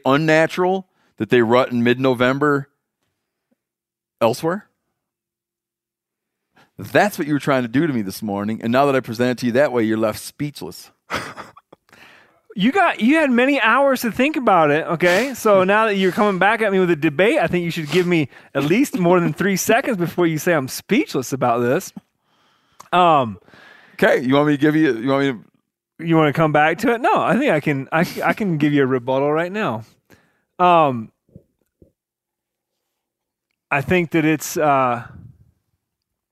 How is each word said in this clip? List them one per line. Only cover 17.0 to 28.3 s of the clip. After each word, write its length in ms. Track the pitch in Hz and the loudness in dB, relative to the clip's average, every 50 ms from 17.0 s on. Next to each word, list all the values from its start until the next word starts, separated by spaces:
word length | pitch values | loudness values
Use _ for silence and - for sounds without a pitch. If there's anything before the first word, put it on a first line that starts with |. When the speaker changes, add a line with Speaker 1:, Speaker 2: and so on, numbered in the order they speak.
| 156 160 143 147 190 220 311 294 | 0 -2 0 2 2 2 2 0
Speaker 2:
I 80 | 175 156 | 0 0
think 160 | - 180 175 | -2 -2 -4
you 80 | 170 | -4
should 180 | - 175 156 143 | -6 -6 -6 -2
give 160 | 151 185 180 | -2 0 0
me 220 | 175 175 160 143 - - - - - - | 2 0 0 -2 -4 -8 -16 -18 -10 -6
at 120 | 139 143 | -4 -2
least 340 | 147 180 233 285 - - 220 | 0 0 0 0 -2 -2 -2
more 220 | 175 170 180 180 | 2 2 2 2
than 100 | 170 160 | 2 0
three 240 | 147 - 180 202 196 | -2 -2 -2 -2 -2
seconds 400 | 175 - - 220 247 269 302 233 | -2 0 0 0 0 0 -2 -4
before 320 | 175 175 147 - - 175 165 | -4 -4 -6 -2 0 0 0
you 100 | 160 147 | 0 -2
say 140 | - 180 175 | -2 0 0
I'm 140 | 151 131 127 | 0 -2 -4
speechless 640 | - - - - 196 254 415 - - 147 123 - | -10 -10 -6 -2 -2 -2 -2 -2 -4 -6 -6 -6
about 280 | 139 127 131 120 117 123 | -6 -2 0 0 0 0
this. 340 | 120 120 135 185 - - - - _ _ _ _ _ _ _ _ _ _ _ _ _ _ _ _ - - | 0 0 -2 -2 -4 -8 -18 -20 _ _ _ _ _ _ _ _ _ _ _ _ _ _ _ _ -10 -2
Um, 480 | - 175 180 170 156 143 127 110 98 - _ _ - - - - - - _ _ _ | 0 2 4 4 4 4 2 0 -4 -12 _ _ -20 -20 -20 -20 -20 -20 _ _ _
Speaker 1:
Okay, 280 | - 190 220 - 190 | 0 2 2 2 2
you 120 | 123 127 135 | 2 2 2
want 140 | 143 147 151 | 2 4 2
me 60 | 147 135 | 2 2
to 0 | |
give 180 | 143 151 151 | 2 2 2
you, 220 | 156 156 139 117 113 | 2 2 2 0 -2
you 100 | 113 139 | -2 -2
want 180 | 135 139 139 | 0 0 0
me 60 | 139 127 95 - _ _ _ _ _ _ _ _ _ _ - | -2 -2 -4 -10 _ _ _ _ _ _ _ _ _ _ -10
to 60 | 160 | -4
Speaker 2:
You 120 | 170 165 160 | 0 2 2
wanna 160 | 156 147 131 | 2 2 2
come 180 | 160 165 151 | 2 0 2
back 280 | 147 151 151 160 165 160 | 4 2 2 2 0 0
to 140 | - 277 240 | -2 -2 -2
it? 60 | 226 | 0
No, 220 | 269 381 415 - | 0 0 0 2
I 160 | 117 127 175 226 | 2 0 0 0
think 140 | 302 254 170 | 0 0 0
I 80 | 147 | 0
can, 260 | - 156 147 135 135 - | 0 -2 -4 -4 -4 -4
I, 160 | - 160 170 151 - - | -2 -2 -2 -2 -4 -4
I 120 | - 156 | -2 -2